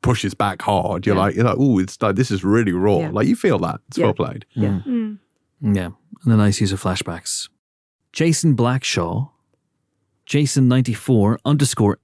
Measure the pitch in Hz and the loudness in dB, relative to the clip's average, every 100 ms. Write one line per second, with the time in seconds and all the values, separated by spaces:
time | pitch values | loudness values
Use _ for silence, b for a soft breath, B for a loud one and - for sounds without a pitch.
0 | - 120 101 - 101 90 - 98 85 92 | 0 0 -2 -2 -4 -2 -2 0 0 -2
1 | 98 98 98 90 117 95 139 104 92 - | 0 2 0 2 0 2 2 2 0 -2
2 | 110 98 131 95 92 110 110 90 101 90 | -2 0 0 0 2 2 2 0 2 2
3 | - 101 - 240 202 - 85 - _ - | 0 0 0 2 2 0 -2 -6 _ -2
4 | 113 - 107 - - - 101 98 - 240 | -2 0 -4 -6 -12 -4 -2 -2 -4 -6
5 | 220 208 _ _ _ _ 127 98 90 - | -6 -10 _ _ _ _ -2 -2 -2 -12
6 | _ - - 110 104 98 101 98 95 90 | _ -6 0 2 2 2 -2 -2 -4 -4
7 | - 80 - - - _ _ _ _ _ | -6 -10 -10 -10 -10 _ _ _ _ _
8 | _ - 165 156 165 123 120 131 - - | _ -2 0 2 2 2 2 0 -2 -4
9 | 85 90 139 _ _ _ _ _ _ _ | -2 -4 -6 _ _ _ _ _ _ _
10 | _ _ - 139 143 143 127 127 123 110 | _ _ -4 -2 0 2 4 4 2 -2
11 | - 120 101 113 127 147 139 - 104 - | 0 2 2 0 0 0 0 2 0 0